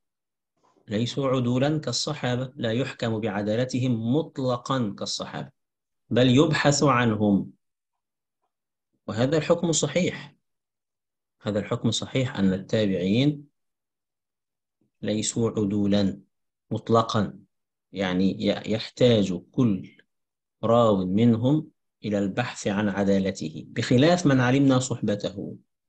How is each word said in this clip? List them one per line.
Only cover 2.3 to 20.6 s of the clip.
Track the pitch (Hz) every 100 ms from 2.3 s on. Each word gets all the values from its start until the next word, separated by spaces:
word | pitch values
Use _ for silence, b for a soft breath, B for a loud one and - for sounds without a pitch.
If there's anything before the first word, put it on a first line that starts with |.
| 123 131
لا | 147 117
يحكم | 117 127 - 117 110
بعدالتهم | 110 98 104 113 127 131 127 113 113
مطلقاً | 147 156 - 127 120 - 131 104 98
كالصحابة، | 101 - - 76 - _ _ _ _ _ -
بل | 117 131 123
يبحث | 160 147 147 143
عنهم. | 147 123 120 104 104 95 - - _ _ _ _ _ _ _ _ _ _ _ _ _ _ -
وهذا | 101 131 156
الحكم | 151 170 170
صحيح، | 156 147 175 165 - - _ _ _ _ _ _ _ _ _ _ _
هذا | 107 101
الحكم | 98 117 113
صحيح | - 101 135 127 -
أن | 95
التابعين | 95 - 113 104 92 92 113 143 147 - _ _ _ _ _ _ _ _ _ _ _ _ _ _ -
ليسوا | 107 107 107 - 113
عدولاً | 113 101 104 101 101 95 - - _ _ _ -
مطلقاً، | 113 - 113 - 110 95 - _ _ _ _ _
يعني | 95 92 92 95
ي-، | 110 101 - -
يحتاج | 107 - - 123 110 92 87 -
كل | - 120 92 - _ _ _ _ _ _ _